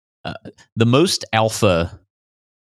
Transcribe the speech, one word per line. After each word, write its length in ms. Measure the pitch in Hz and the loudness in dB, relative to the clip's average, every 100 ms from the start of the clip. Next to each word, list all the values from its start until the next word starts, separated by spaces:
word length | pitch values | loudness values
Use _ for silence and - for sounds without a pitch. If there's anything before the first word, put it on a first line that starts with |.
| _ _ | _ _
uh, 120 | - - - - _ - | -14 -14 -16 -20 _ 0
the 100 | 117 | 2
most 400 | 131 190 - - | 4 2 -2 -4
alpha 640 | 110 113 - 107 85 87 - _ _ _ _ _ _ | -2 0 0 2 2 -2 -8 _ _ _ _ _ _